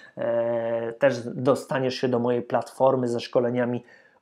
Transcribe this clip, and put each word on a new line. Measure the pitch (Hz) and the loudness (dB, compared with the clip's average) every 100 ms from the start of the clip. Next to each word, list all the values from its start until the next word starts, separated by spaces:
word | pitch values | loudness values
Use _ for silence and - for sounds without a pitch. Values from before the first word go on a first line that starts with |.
| - - | -18 -6
e, | 120 117 117 117 113 117 117 | -2 0 0 -2 -2 -4 -4
też | - 139 120 120 | 2 2 2 -6
dostaniesz | 139 131 117 - 135 131 | -2 2 2 0 -2 -2
się | 127 135 | 0 0
do | 120 | 2
mojej | 120 120 | 2 0
platformy | 120 120 - - 135 131 120 | 0 -2 -2 2 2 2 0
ze | 117 | -2
szkoleniami | - 131 120 123 120 120 - - _ _ | 0 0 0 0 -2 -4 -8 -20 _ _